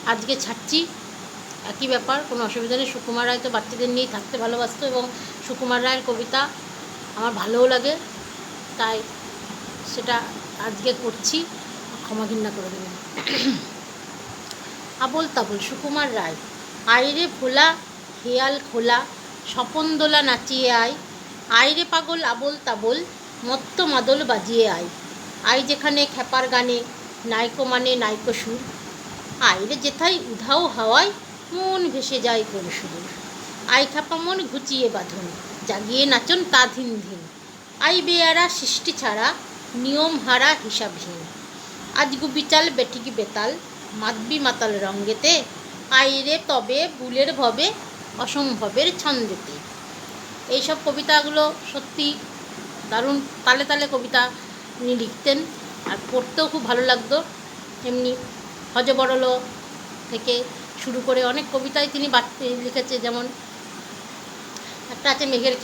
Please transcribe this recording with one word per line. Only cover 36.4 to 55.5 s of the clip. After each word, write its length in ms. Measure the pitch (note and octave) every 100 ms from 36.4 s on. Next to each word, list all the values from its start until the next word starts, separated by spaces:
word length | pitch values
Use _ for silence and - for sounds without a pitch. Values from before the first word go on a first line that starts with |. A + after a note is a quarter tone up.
| F4
তা 180 | C4 B3+ B3+
ধিন 120 | B3
ধিন। 300 | A3 F#3 F3+ D#3+ - - - - -
আই 220 | D#4 F4+
বেয়ারা 460 | D4 E4+ E4 E4 F4
সৃষ্টি 440 | - C#4 - -
ছাড়া, 420 | D#4 B3 G#3+ B3 F4 - - -
নিয়ম 440 | A#3+ B3+ C#4+ D#4+ D4+ A3
হারা 300 | B3 C#4+ D4+
হিসাবহীন। 600 | A3 - G#3+ E3 F3 E3+ E3 - - - - - - -
আজ 200 | C#4+ C4
গুবি 220 | D4 C#4
চাল 280 | D4 D#4 E4
বেটিক 460 | C4 B3+ B3+ A#3+ A3
বেতাল, 400 | G3 G#3 A3 E4 - - -
মাতবি 440 | G#3+ A3 A3 A3+ D4+
মাতাল 420 | C4+ - A3 G3+
রঙ্গেতে। 600 | G3 G3+ G3+ A3 D4 E4+ B3+ - - - -
আই 320 | C4 C#4 C4+
রে 160 | C4+ D#4+ -
তবে 420 | C4 G#3 C4+ E4+ D#4
বুলের 340 | B3+ B3 D4
ভবে, 400 | C4+ A#3+ A3 F4 G#4+ - - - G#3+
অসম্ভবের 760 | A#3+ C#4+ C#4 A3+ G#3 G#3 E4 F4+
ছন্দেতে। 540 | D4+ C4 A3 F3+ - D3 - - - - - - - - -
এইসব 240 | C4 D4+ D#4
কবিতাগুলো 720 | D4+ C#4 D4+ D4+ D4 D4+ D4+ - -
সত্যি 420 | C#4 - - D4 D4 - - - - - - G#3
দারুণ 300 | A3 C4 C#4+ C#4 -
তালে 200 | B3 C4
তালে 240 | C#4+ D4 C#4+
কবিতা 380 | C4+ A3 B3+ B3 C4 - - - -
উনি 160 | B3 B3
লিখতেন, 420 | A3 - C#4+ C#4+ E4